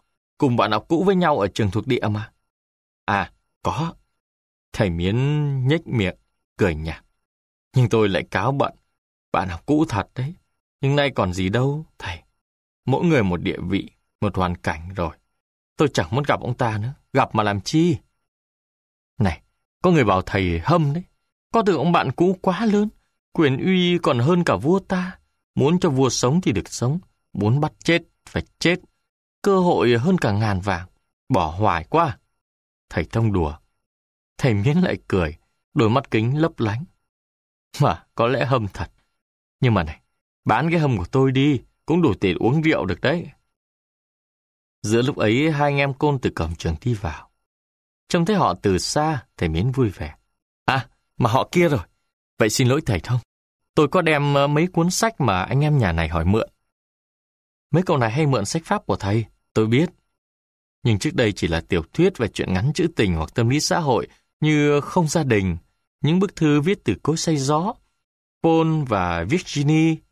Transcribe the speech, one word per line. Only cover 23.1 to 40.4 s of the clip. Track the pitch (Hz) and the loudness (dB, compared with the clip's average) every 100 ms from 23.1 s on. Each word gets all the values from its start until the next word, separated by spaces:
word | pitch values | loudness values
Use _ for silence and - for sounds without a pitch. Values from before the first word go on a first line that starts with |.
| _ _ | _ _
quyền | - 143 135 185 | 0 0 2 0
uy | 185 175 175 | 2 2 0
còn | 170 120 | 0 2
hơn | 135 180 | 2 2
cả | - 95 | 2 0
vua | 139 190 | 0 0
ta. | - 185 185 - _ _ _ 120 | -2 -6 -6 -12 _ _ _ -2
Muốn | 139 180 | 2 2
cho | 175 | 2
vua | 131 127 | 2 0
sống | - 123 170 | 2 0 0
thì | 160 | 0
được | 95 - | -2 -6
sống, | - 123 170 - _ _ | -4 -4 -4 -8 _ _
muốn | 98 104 143 | -2 0 0
bắt | 151 - | -2 -2
chết | - 170 - _ - | 0 0 -2 _ -8
phải | 170 - _ | -8 -8 _
chết. | 165 180 - _ _ _ _ _ | -2 -2 -6 _ _ _ _ _
Cơ | 202 190 | 0 2
hội | 175 104 117 117 | 2 2 4 2
hơn | 165 185 | 2 0
cả | 107 | 0
ngàn | 101 110 95 | 0 0 -2
vàng, | 98 87 92 _ _ _ - | -2 -6 -8 _ _ _ -2
bỏ | 92 80 | -2 0
hoài | 87 104 85 | 0 0 0
quá. | - 160 160 92 _ _ _ _ _ _ _ | -2 0 0 -4 _ _ _ _ _ _ _
Thầy | 90 80 | -6 -4
Thông | 117 113 | -2 0
đùa. | 95 78 71 _ _ _ _ _ _ _ - | 0 -2 -6 _ _ _ _ _ _ _ -4
Thầy | 135 | 0
Miến | 101 117 175 | 0 0 2
lại | 180 101 - | 0 -4 -4
cười, | 95 78 80 _ _ _ | -2 -2 -6 _ _ _
đôi | 147 110 | 0 2
mắt | 131 - | 0 0
kính | 113 117 151 | -2 0 0
lấp | 160 - | -2 -2
lánh. | 110 113 180 _ _ _ _ _ _ _ _ - | -4 -4 -10 _ _ _ _ _ _ _ _ -2
Mà | 135 - _ - | 0 0 _ -2
có | 117 | 0
lẽ | 127 131 | 0 0
hâm | 131 101 | 0 -2
thật. | - 85 _ _ _ _ _ _ _ | -8 -12 _ _ _ _ _ _ _
Nhưng | 127 | 2
mà | 101 | 2
này, | 76 - _ _ _ _ | 0 -8 _ _ _ _